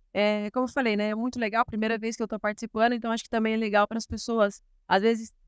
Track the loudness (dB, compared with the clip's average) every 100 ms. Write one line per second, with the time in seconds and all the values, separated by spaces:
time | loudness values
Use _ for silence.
0 | _ 0 0 0 -2 -2 -2 0 0 0
1 | 0 -2 -4 -4 -2 0 -2 0 -2 -2
2 | -4 -4 -6 -4 -6 -6 -6 2 2 2
3 | -2 -4 -2 0 0 0 2 2 2 0
4 | -8 -8 -2 2 2 0 _ _ 0 4
5 | 4 0 -4 _